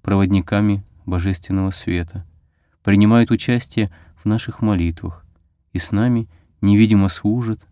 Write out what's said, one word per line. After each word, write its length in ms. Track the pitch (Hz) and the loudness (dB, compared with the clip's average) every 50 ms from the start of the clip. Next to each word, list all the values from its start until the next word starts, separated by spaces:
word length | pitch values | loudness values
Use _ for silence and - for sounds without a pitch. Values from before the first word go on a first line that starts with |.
проводниками 800 | _ - 98 98 98 92 101 98 90 - 104 101 107 104 101 101 - _ _ - _ | _ 0 2 2 2 2 2 0 0 0 -2 0 0 0 0 -2 -6 _ _ -16 _
божественного 680 | - 92 90 87 98 92 - - - 95 95 95 95 | -6 -4 -2 -2 -2 -4 -6 -6 -4 -2 -2 -2 -4
света, 540 | 95 - - - 90 87 85 85 - 95 87 - _ _ _ _ _ _ _ _ _ _ _ | -6 -6 -6 -4 -4 -4 -4 -6 -10 -14 -14 -14 _ _ _ _ _ _ _ _ _ _ _
принимают 480 | 101 101 101 104 104 113 117 117 - | 2 4 4 6 6 6 4 4 2
участие 580 | 117 113 - - 123 120 - - - 117 107 95 - - - _ _ | 0 -2 0 -2 -2 -2 -4 -6 -4 -4 -4 -4 -6 -16 -20 _ _
в 100 | _ _ | _ _
наших 360 | 104 107 110 - - - - | -2 -2 -2 -4 -8 -8 -4
молитвах 640 | 117 107 104 87 87 85 82 - - 87 85 - _ _ _ _ _ _ _ _ _ _ _ | -2 -2 0 0 0 -2 -4 -6 -12 -14 -14 -14 _ _ _ _ _ _ _ _ _ _ _
и 60 | 90 | -8
с 120 | - - | -6 -2
нами 360 | - 101 110 123 120 117 113 _ _ _ _ _ _ _ | -2 0 0 0 0 -2 -4 _ _ _ _ _ _ _
невидимо 480 | 101 98 101 104 113 107 107 101 98 95 | 2 2 4 4 6 4 4 2 2 0
служат 580 | - - - 101 107 123 120 113 110 - _ _ | -2 -4 -2 -2 -2 -2 -4 -6 -8 -8 _ _